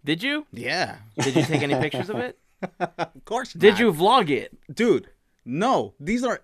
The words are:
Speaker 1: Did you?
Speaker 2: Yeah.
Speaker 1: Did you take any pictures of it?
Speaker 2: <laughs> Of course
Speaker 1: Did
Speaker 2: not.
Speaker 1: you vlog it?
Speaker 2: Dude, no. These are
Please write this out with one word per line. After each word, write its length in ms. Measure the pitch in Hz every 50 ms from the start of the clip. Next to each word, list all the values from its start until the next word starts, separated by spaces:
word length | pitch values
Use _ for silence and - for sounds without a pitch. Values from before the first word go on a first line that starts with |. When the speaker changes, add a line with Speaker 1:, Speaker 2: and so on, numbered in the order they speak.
| _
Speaker 1:
Did 180 | 143 156 165 214
you? 220 | 269 294 302 302 _ -
Speaker 2:
Yeah. 440 | 117 117 123 151 180 165 - - - - - _
Speaker 1:
Did 180 | - 131 135 127
you 80 | 160 143
take 180 | - 156 139
any 140 | 147 143 143
pictures 340 | 127 156 151 - 127 - -
of 80 | -
it? 200 | 120 123 127 - _ _ _ _ _
Speaker 2:
<laughs> 180 | - 180 _ _
Of 460 | 180 170 _ - 165 - _ 131 -
course 280 | - 226 247 262 - -
Speaker 1:
Did 180 | 170 165 214
Speaker 2:
not. 80 | 202 185
Speaker 1:
you 140 | 240 220 170
vlog 360 | 147 175 202 254 262 202 147
it? 280 | 143 110 - - - - _ - 139
Speaker 2:
Dude, 360 | - 226 240 165 117 - - _ _ _ _ _ _ _
no. 480 | 117 123 160 202 262 254 165 110 101 _ _
These 240 | 139 170 226 247 247
are 180 | 240 202 -